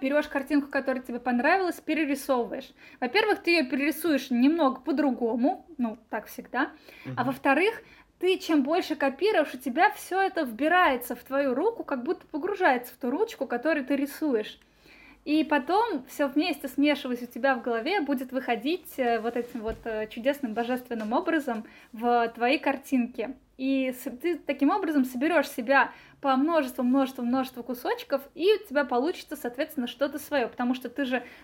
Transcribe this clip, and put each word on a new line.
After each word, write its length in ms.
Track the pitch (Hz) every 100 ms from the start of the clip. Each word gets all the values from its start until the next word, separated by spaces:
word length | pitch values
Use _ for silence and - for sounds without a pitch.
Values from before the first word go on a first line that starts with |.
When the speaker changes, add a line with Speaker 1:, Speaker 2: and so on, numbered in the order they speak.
Speaker 1:
Берешь 240 | 269 294 294
картинку, 400 | 285 269 294 277
которая 340 | 277 262 254
тебе 180 | 254 240
понравилась, 600 | 254 240 262 370 370 -
перерисовываешь. 920 | - 311 294 285 - 254 220 262 - - - -
Во-первых, 420 | 247 381 427 381
ты 100 | -
ее 160 | 339 254
перерисуешь 600 | 285 285 269 349 277 -
немного 500 | 240 262 330 285 254
по-другому, 840 | - 277 294 240 233 233 262 381 - 330
ну, 200 | 233 208 -
так 160 | 226 -
всегда. 440 | - - 240 294 - - -
А 60 | -
Speaker 2:
Мгм. 140 | 131
Speaker 1:
во-вторых, 580 | 240 262 294 269 392 453 - - _ -
ты 200 | 359 381
чем 240 | - 320
больше 320 | 262 339 - 302
копируешь, 580 | 277 269 392 403 294
у 40 | 254
тебя 320 | 277 240 403
все 280 | 427 - 370
это 220 | 381 370
вбирается 720 | 269 220 302 359 349 254 -
в 80 | 247
твою 320 | - 269 285
руку, 300 | 240 392 466
как 180 | 330 277
будто 240 | 247 359 -
погружается 680 | 311 349 403 359 254 -
в 40 | -
ту 140 | 247
ручку, 360 | 294 453 - 262
которой 380 | 240 302 320
ты 100 | 254 285
рисуешь. 640 | 285 - 311 233 214 - _ _ - - - - -
И 180 | 302
потом 600 | 311 294 285 370 466 311 -
все 200 | - 285
вместе, 380 | 294 349 311 277
смешиваясь 560 | - 294 285 262 247
у 40 | 240
тебя 280 | 247 269
в 80 | 254
голове, 380 | 233 226 233 403
будет 320 | 277 269 262
выходить, 640 | 254 262 233 240 359 - -
э, 220 | 247 233
вот 160 | 220 240
этим 240 | 240 247
вот, 160 | 220 220
э, 220 | 240 214 214
чудесным 460 | 240 240 277 254
божественным 580 | 214 233 254 254 226 214
образом 520 | 254 - 320 - 214 - - -
в 360 | 220 240 240 233
твои 240 | 233 240 302
картинки. 800 | 302 269 - 262 240 - 226 269 _ -
И 340 | 262 269 262
с-, 180 | 254 285
ты 280 | 247 339 311
таким 320 | - 294 285
образом 340 | 403 381 294
соберешь 420 | 254 247 302 339 277
себя 440 | - 226 277 240 - - -
по 120 | 277 269
множеству, 460 | 294 330 262 -
множеству, 400 | 247 269 262 269
множеству 400 | 240 262 254 -
кусочков, 600 | 233 254 339 480 - 277 -
и 120 | - 349
у 120 | 427 -
тебя 180 | 262 277
получится, 500 | 240 285 370 - 294
соответственно, 500 | 247 247 302 - 240
что-то 320 | - 285 294
свое, 300 | - 294 226
потому 260 | - 247
что 140 | 254 240
ты 160 | 262
же, 180 | 269 254 247 -